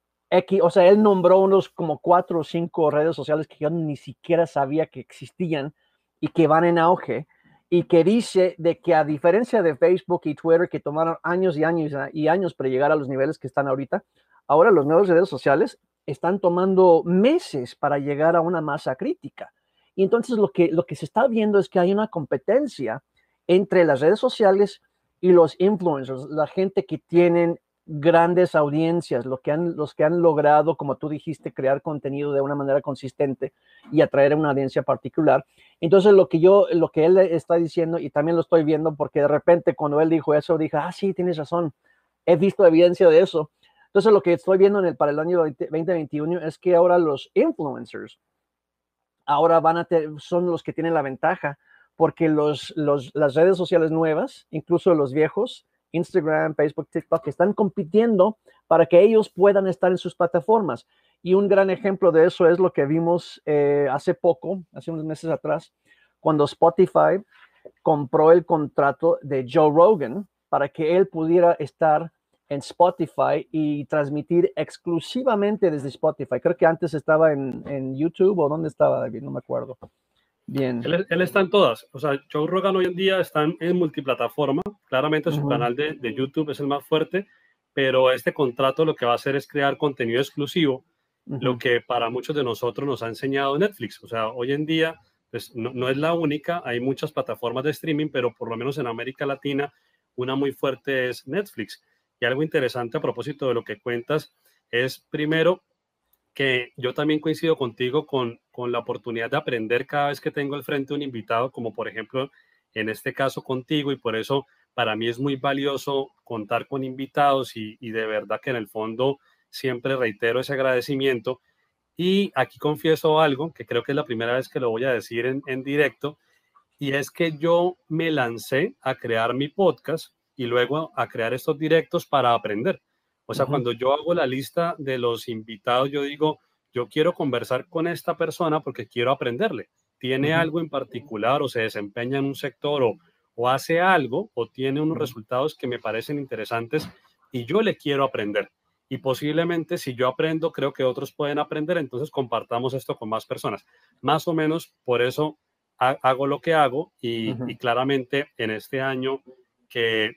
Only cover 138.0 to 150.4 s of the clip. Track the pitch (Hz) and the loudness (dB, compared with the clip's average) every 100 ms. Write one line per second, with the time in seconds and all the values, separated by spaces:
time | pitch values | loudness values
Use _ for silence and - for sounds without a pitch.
138 | - 165 165 - 165 151 147 127 107 120 | -6 -6 -6 -4 -2 -4 -6 -12 -10 -4
139 | 120 139 131 120 214 127 - _ _ _ | -2 -2 -4 -4 -4 -6 -14 _ _ _
140 | 127 131 147 160 165 160 156 139 127 120 | -6 -2 0 0 -2 -4 -6 -8 -8 -12
141 | - 110 110 143 139 120 113 110 104 110 | -12 -4 -2 0 -2 -4 -6 -6 -10 -8
142 | 120 139 139 135 143 - 147 147 123 95 | -6 -4 -4 -6 -10 -8 -4 0 0 -2
143 | _ _ _ - 120 135 - 165 185 185 | _ _ _ -4 -2 -2 0 0 2 2
144 | 127 135 214 - 113 - 131 139 156 160 | 0 -4 -6 -8 -8 -6 -4 -2 -2 -4
145 | 147 117 107 127 151 - 131 120 110 110 | -6 -10 -8 -4 -4 -6 -8 -8 -6 -8
146 | 120 147 135 110 107 117 117 156 - - | -6 -10 -8 -10 -8 -8 -6 -6 -8 -16
147 | _ _ _ 127 117 185 220 - 143 139 | _ _ _ -10 -4 -2 0 -4 -4 -2
148 | 135 - 104 104 101 _ _ _ - 127 | -2 -2 -4 -4 -6 _ _ _ -14 -8
149 | 135 123 147 151 170 170 156 151 - 123 | -4 -4 -2 -2 -2 -2 -4 -8 -8 -4
150 | 127 - 160 160 | -2 -2 -2 -2